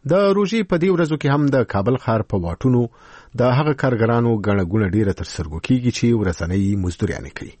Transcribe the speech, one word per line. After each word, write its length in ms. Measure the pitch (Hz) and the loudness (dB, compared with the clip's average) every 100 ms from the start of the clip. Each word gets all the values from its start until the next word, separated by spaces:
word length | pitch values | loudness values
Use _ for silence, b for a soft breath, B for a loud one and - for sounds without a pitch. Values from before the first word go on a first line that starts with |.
د 80 | 135 | 0
روژې 500 | 180 196 196 202 226 | 2 2 2 0 -2
په 140 | 202 175 | 0 0
دې 120 | 185 | 2
ورځو 280 | 175 160 151 | 2 0 0
کې 80 | |
هم 200 | 143 143 | 0 2
د 180 | 143 135 | 2 2
کابل 320 | 117 98 101 | 0 -2 0
ښار 260 | 127 - 113 | -2 0 -2
په 160 | 104 101 | -2 -4
واټونو 500 | 85 82 131 123 117 B B B B | -4 -2 0 2 0 B B B B
د 60 | 120 | 0
هغه 320 | 123 123 151 | 2 2 0
کارګرانو 680 | 139 135 117 113 117 117 113 | 0 0 2 2 2 2 0
ګڼه 220 | 101 101 | 0 0
ګوڼه 240 | 85 107 101 | 0 0 2
ډیره 240 | 98 101 | 2 0
تر 100 | 87 | -2
سترګو 360 | 80 - 76 78 | -8 -8 -8 -8
کیږي 320 | - 127 123 | 0 0 0
چې 140 | - 120 117 | 0 0 2
ورځنۍ 580 | 95 85 85 98 98 101 | 0 -2 -2 0 0 0
مزدوریانې 540 | 90 85 104 - - - | -4 -4 -4 -4 -10 -14
کوي. 120 | 57 - | -14 -18